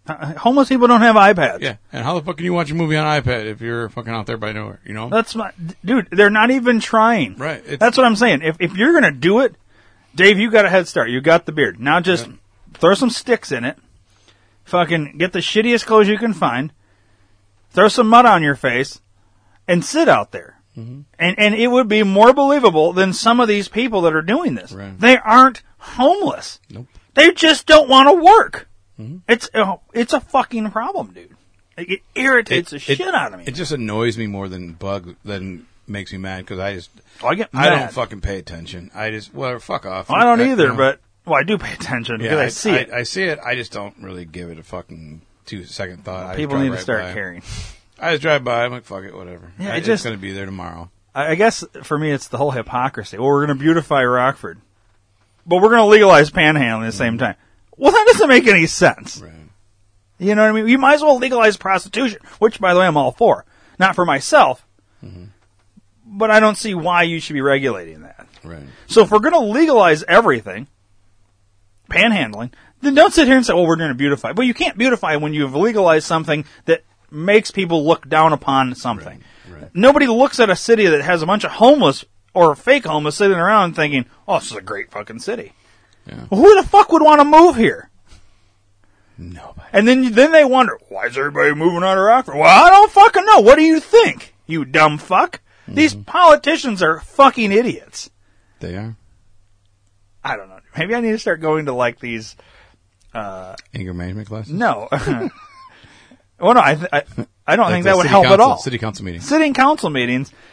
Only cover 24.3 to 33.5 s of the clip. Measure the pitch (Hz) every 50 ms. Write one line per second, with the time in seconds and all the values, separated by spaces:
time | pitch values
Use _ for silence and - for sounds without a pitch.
24.3 | 220 311 359 269 139 101 90 - - 95 101 98 95 92 196 240 262 240 - 214
25.3 | 220 247 262 262 220 - _ _ _ _ - - - - 254 294 359 403 392 -
26.3 | - - - - - _ _ _ - 101 123 _ _ - _ _ _ 269 302 339
27.3 | 359 - 330 320 302 - - - 311 311 294 254 262 262 269 285 392 349 311 359
28.3 | 427 453 - - - - - _ _ _ _ _ _ - 107 113 156 185 _ -
29.3 | 233 240 - - - 220 208 190 180 - _ _ _ 226 240 - - 269 - -
30.3 | - 269 233 - 240 226 214 208 - 220 233 320 403 359 - 196 - 90 85 90
31.3 | _ _ _ _ _ _ _ _ _ - 175 180 185 - _ _ _ - 254 269
32.3 | 262 240 226 - - 131 170 - - 143 - - 139 135 359 381 359 - 135 -
33.3 | 95 - - -